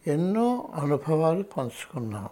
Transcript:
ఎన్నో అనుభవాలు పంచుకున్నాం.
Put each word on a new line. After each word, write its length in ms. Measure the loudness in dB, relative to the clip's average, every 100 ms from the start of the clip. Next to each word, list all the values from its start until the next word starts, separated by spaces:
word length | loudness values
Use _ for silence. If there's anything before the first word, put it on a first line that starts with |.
| 0
ఎన్నో 640 | 0 2 2 2 0 -4
అనుభవాలు 680 | -4 0 0 2 4 4 2
పంచుకున్నాం. 840 | -2 -4 -4 -6 -10 -6 -6 -6 -8